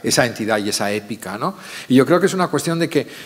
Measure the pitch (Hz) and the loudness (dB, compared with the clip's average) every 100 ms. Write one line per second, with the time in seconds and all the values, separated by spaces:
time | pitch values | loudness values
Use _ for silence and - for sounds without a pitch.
0 | - - 127 107 107 107 104 - 104 104 | -2 2 0 0 -2 0 -2 -2 -2 -4
1 | 104 113 92 104 156 202 - - - 127 | -6 -10 -10 -6 -6 -8 -14 -16 4 4
2 | 127 170 180 185 170 147 170 165 170 147 | 6 6 4 2 0 0 -2 0 0 0
3 | - - | -2 -10